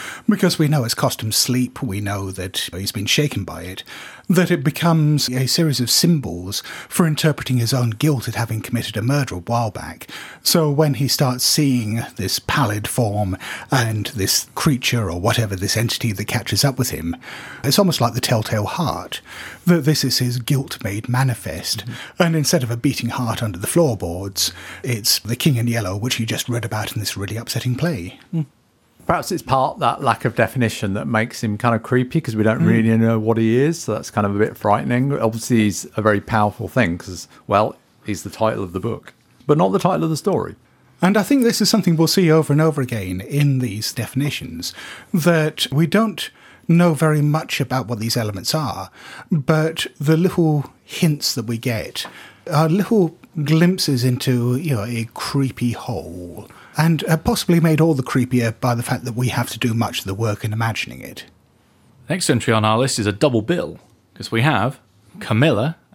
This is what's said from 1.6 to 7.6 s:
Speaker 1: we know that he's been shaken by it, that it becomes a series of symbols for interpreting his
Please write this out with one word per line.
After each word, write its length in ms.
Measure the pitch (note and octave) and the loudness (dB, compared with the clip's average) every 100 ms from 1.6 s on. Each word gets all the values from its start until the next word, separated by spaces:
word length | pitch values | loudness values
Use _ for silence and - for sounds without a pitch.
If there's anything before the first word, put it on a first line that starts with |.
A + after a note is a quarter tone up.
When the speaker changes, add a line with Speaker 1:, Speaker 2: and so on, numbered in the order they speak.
| B2 - | -2 -4
Speaker 1:
we 200 | B2+ G2 | -6 -4
know 280 | G2 G2+ G2 | -4 -6 -6
that 380 | F#2+ F2 - - F2+ | -8 -8 -6 -8 -6
he's 160 | G2 | -6
been 140 | G#2 G2+ | -4 0
shaken 380 | - D3 - | 0 0 -2
by 180 | E2+ E2 | -6 -8
it, 200 | F2 F#2+ - - - - - | -12 -14 -16 -18 -18 -8 0
that 220 | F3+ E3+ | 2 2
it 120 | E3 | 2
becomes 680 | C#3 - E3+ D#3+ D3+ D3 - | 0 0 2 4 4 2 0
a 160 | B2+ B2+ | 0 0
series 340 | - D#3+ B2 | 2 2 0
of 100 | A#2+ | 0
symbols 720 | - E3+ D#3+ G#2+ F2 F2+ G#2 - - - | 2 4 2 0 -6 -8 -8 -10 -14 -4
for 200 | - E3+ | 0 2
interpreting 500 | D3+ D#3 C#3+ - | 2 0 0 0
his 160 | B2+ | 0